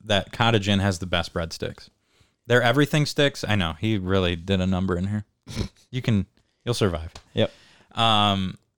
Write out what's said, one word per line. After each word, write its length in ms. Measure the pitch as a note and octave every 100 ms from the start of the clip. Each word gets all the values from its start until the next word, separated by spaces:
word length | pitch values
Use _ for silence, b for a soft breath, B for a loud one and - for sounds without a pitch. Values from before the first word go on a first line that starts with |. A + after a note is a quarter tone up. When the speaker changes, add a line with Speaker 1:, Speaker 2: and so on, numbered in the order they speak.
Speaker 1:
that 260 | G#2 G2+ -
Cottage 380 | - A#2 A2+ G2
Inn 100 | G2
has 220 | G2 F2
the 60 | F2+
best 280 | E2+ E2
breadsticks. 540 | F2 E2+ - - - - _ _ _ _ _ -
Their 160 | A#2+
everything 440 | A#2+ B2+ C#3+ D#3 D3
sticks, 360 | - C#3+ -
I 140 | - G#2
know, 160 | E2 D#2
he 180 | A2 G#2+
really 380 | F2+ F#2+ F2+ E2+
did 240 | F2 G2
a 60 | F#2
number 280 | F#2 F#2 F2
in 120 | G2
here. 160 | G#2 - _ -
<laughs> 420 | - A2+ _ _
You 100 | B2+
can, 240 | B2 G#2 F2+ _ _ _
you'll 100 | A#2+
survive. 380 | A#2+ G#2 D#2+ E2 - _
Speaker 2:
Yep. 180 | - G#2+ b b b b -
Speaker 1:
Um, 600 | A2+ G#2+ G#2 F#2+ F#2+ - _